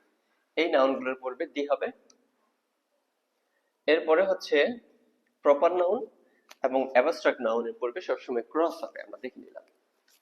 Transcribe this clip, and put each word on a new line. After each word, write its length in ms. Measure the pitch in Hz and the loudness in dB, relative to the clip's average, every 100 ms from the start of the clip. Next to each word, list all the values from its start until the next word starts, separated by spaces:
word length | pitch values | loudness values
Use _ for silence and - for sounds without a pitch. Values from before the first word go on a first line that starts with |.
| _ _ _ _ _ - | _ _ _ _ _ -2
এই 160 | 165 | 2
নাউনগুলোর 440 | 147 135 131 127 131 | 4 4 2 -4 -6
পূর্বে 300 | 127 127 165 | -6 -6 -6
দি 220 | 147 143 | -4 -2
হবে। 160 | 139 226 - _ _ _ _ _ _ _ _ _ _ _ _ _ _ _ _ _ _ - | -2 -4 -8 _ _ _ _ _ _ _ _ _ _ _ _ _ _ _ _ _ _ 0
এরপরে 360 | 156 156 160 | 0 4 2
হচ্ছে 440 | 190 185 - 151 170 240 - _ _ _ _ _ | 2 0 0 2 2 -2 -14 _ _ _ _ _
প্রপার 320 | 147 143 170 | 2 4 4
নাউন 320 | 180 180 226 - _ _ _ _ - | 2 0 0 -4 _ _ _ _ -6
এবং 260 | 131 131 131 | -2 0 0
অ্যাবস্ট্রাক্ট 500 | 123 143 - 151 135 | 2 2 2 -2 0
নাউনের 320 | 117 113 113 | 0 -2 -4
পূর্বে 280 | 113 120 175 | -6 -6 -6
সবসময় 420 | 185 127 - 117 - | -6 -6 -4 -6 -4
ক্রস 340 | 151 165 - | -2 -2 -2
হবে, 180 | - - | -12 -14
আমরা 180 | - 104 | -18 -14
দেখে 180 | 131 - | -14 -14
নিলাম। 240 | - - - _ _ _ _ _ | -20 -20 -20 _ _ _ _ _